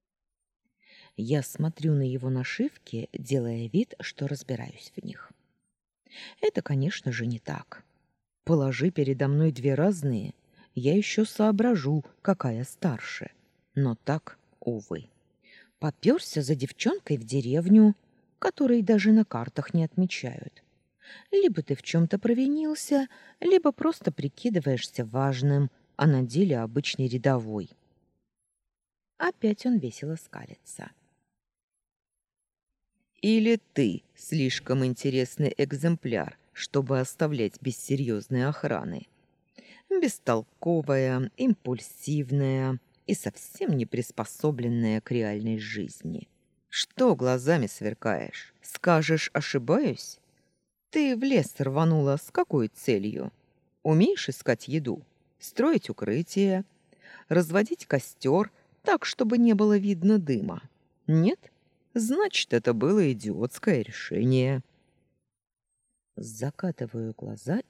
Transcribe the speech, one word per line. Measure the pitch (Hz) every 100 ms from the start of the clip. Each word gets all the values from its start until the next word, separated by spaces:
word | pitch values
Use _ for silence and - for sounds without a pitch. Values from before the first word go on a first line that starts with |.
| _ _ _ _ _ _ _ _ _ - - -
Я | 113 147
смотрю | 127 - 156 - 156
на | 147
его | 131 127 127
нашивки, | 131 127 - 269 - - 113 -
делая | - 131 135 117 117 117
вид, | 175 254 -
что | - - 139
разбираюсь | 143 - 117 123 - - -
в |
них. | - - - _ _ _ _ _ _ _ _ - - -
Это, | 415 -
конечно | - 139 139 - -
же, | 117 117
не | 113
так. | - - - - - _ _ _ _ _
Положи | - 160 135 123 160
передо | 165 135 131 139
мной | 143 160
две | 123 135
разные, | 135 180 185 143 113 110 - _ _ _
я | - 127 190
еще | 202 -
соображу, | 220 - 214 202 240 214 135 151 - _
какая | - 190 131 113
старше. | - - 185 117 - - - _ _ _ _
Но | 139 135 113
так, | - 151 - - _ _
увы. | - 113 - 80 - _ _ _ _ - _ _
Поперся | 151 - 190 320 - 156
за | 131
девчонкой | 151 135 - 226 381 - 139
в |
деревню, | 113 135 123 147 175 214 214 208 _ _ _ _
которой | - - 269 240
даже | 196 214 202
на | 220
картах | 214 117 117 - -
не | 170
отмечают. | 160 - 185 - 123 123 - - _ _ _ _ - - -
Либо | 392 381 170
ты | -
в | 139
чем-то | - 165 165 202
провинился, | 226 240 269 302 311 302 - 285 269 - - _
либо | 349 381 311
просто | - 311 - -
прикидываешься | - 139 - 240 185 143 127 - -
важным, | 110 123 139 127 143 143 143 - _ -
а | 151
на | 135
деле | 127 135 196 127
обычный | 113 117 - - 131
рядовой. | 120 139 131 110 107 87 _ _ _ _ _ _ _ _ _ _ _ _ _ _ -
Опять | 330 - 220 208 254
он | 233
весело | 127 - 147 160
скалится. | - 52 - - - - 50 - _ _ _ _ _ _ _ _ _ _ _ _ _ _ _ _ _ _ _ _ _ _
«Или | 202 220 220 226 -
ты | - 120 - - _
слишком | - 160 131 - - 131
интересный | 127 123 139 131 127 - 147 -
экземпляр, | 139 143 165 165 131 110 73 - _
чтобы | - - 139 127 135
оставлять | 131 - 156 143 104 -
без | 127 117
серьезной | - 139 127 107 - 127 135
охраны? | 147 143 98 - 76 - _ _ _ _ - - - -
Бестолковая, | 381 302 - - 117 113 _ 170 165 143 135 131 127 185 -
импульсивная | 262 202 - 123 - - - 147 131 143 135 131 131 131 - _ -
и |
совсем | - 104 - - - 370 139
не | 113
приспособленная | 120 117 - 110 - 151 135 120 120 113 110
к | -
реальной | 123 110 104 110 110
жизни. | 107 107 90 - 82 - - _ _ _ _
Что | - - - 254 143
глазами | 127 127 127 170 104
сверкаешь? | - 104 110 113 85 53 - - _
Скажешь, | - - 180 165 156 160 -
ошибаюсь? | 156 - 139 117 214 254 - - - _ _ _ _ _ _ _
Ты | 311 285 240
в |
лес | 269 247 143 -
рванула | 135 139 165 156 139 143
с | -
какой | - 359 147 110
целью? | - - 104 104 85 64 - _ _ _ _
Умеешь | 156 160 254 392 -
искать | - - 117 -
еду, | 151 131 90 - _ _ _
строить | - - 277 262 -
укрытие, | - 104 120 170 196 196 185 - _ _ _ - - -
разводить | 160 160 180 220 349
костер | - 139 - - 131 165 208 - _ _
так, | - 359
чтобы | - - 233 240
не | 233
было | 202 214 208
видно | 202 180 185 214
дыма? | 156 117 - 87 - _ _ _ -
Нет? | 160 180 370 - _ _ _ _
Значит, | 240 220 302 415 - -
это | 120 123
было | 117 135 208 160
идиотское | 117 104 85 120 - - 143
решение». | 107 - - - 120 131 127 135 - _ _ _ _ _ _ _ _ _ _ _ _ _ _
Закатываю | - 113 110 131 - 185 - 120 117 113 110
глаза | - 107 127 208 -